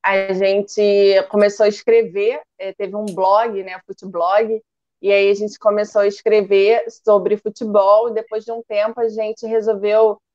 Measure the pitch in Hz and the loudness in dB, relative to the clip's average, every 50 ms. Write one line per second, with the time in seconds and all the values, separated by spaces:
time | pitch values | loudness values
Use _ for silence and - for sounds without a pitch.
0 | - 190 196 196 196 190 190 185 196 190 196 202 202 202 - 214 208 202 202 202 | -2 0 0 0 -2 -2 -2 -2 0 0 0 0 -2 -4 -4 0 0 2 4 4
1 | 202 196 196 190 190 - - 208 208 202 202 - 220 208 208 - - - 226 226 | 4 4 4 2 0 0 0 2 2 2 2 2 0 0 0 -2 0 2 2 2
2 | 220 185 170 202 202 220 262 302 320 _ _ _ 185 190 190 _ 202 185 196 208 | 2 0 -4 -4 -2 -2 -4 -6 -14 _ _ _ -12 -12 -10 _ -10 -8 -8 -8
3 | 214 208 180 180 185 190 196 214 233 240 214 196 185 185 185 185 _ _ 196 _ | -8 -8 -4 -2 0 2 2 2 2 0 -4 -8 -10 -10 -14 -16 _ _ -20 _
4 | - 196 175 175 165 180 196 208 226 220 220 220 _ _ _ _ _ _ _ _ | -16 -10 -6 -4 -2 0 0 0 0 0 -4 -8 _ _ _ _ _ _ _ _
5 | - 196 196 202 196 202 202 202 208 208 - - - 214 208 208 208 208 - 214 | -2 0 2 2 2 2 0 0 -4 -8 -10 -2 -2 0 0 0 -4 -2 0 0
6 | 202 202 202 - _ 220 214 214 202 190 202 196 196 208 233 233 226 233 - _ | 0 0 -2 -2 _ 2 2 2 2 2 2 2 4 4 2 0 -2 -6 -14 _
7 | _ 220 208 202 180 - 208 208 _ 214 208 - 247 214 208 208 190 196 208 214 | _ 2 2 2 2 0 -4 -2 _ -10 -8 -8 -8 0 0 2 4 4 4 4
8 | 233 240 220 220 226 _ 220 220 214 226 233 233 233 _ 214 202 208 226 233 247 | 2 0 -4 -6 -8 _ -10 -10 -8 -8 -12 -12 -10 _ -4 -4 -4 -4 -4 -4
9 | 233 226 214 220 220 214 226 - 233 220 226 226 208 220 220 196 196 208 208 220 | -4 -4 -4 -6 -6 -6 -8 -10 -8 -4 -2 -2 0 0 -2 -2 -2 0 2 4
10 | 220 220 202 _ _ _ | 2 2 0 _ _ _